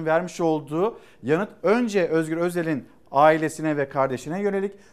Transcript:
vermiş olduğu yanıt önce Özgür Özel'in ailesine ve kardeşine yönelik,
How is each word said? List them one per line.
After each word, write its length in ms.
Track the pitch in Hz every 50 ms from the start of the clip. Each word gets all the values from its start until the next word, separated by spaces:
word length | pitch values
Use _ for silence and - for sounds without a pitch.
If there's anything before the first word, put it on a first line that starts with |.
| 160
vermiş 340 | 156 160 170 185 175 - -
olduğu 580 | 175 160 156 151 143 135 147 165 190 226 226 - - - - -
yanıt 260 | - 123 151 175 208 208 - -
önce 460 | - 180 214 240 247 220 196 196 170 156
Özgür 280 | 160 165 160 156 165
Özel'in 520 | 165 170 180 170 175 165 165 156 123 - - - _ _ -
ailesine 640 | - 139 151 156 160 160 160 151 156 - 156 156 147
ve 120 | 143 139 135
kardeşine 540 | - 143 135 135 127 120 - 147 170 196
yönelik, 300 | 208 202 196 196 196 208 202 - - -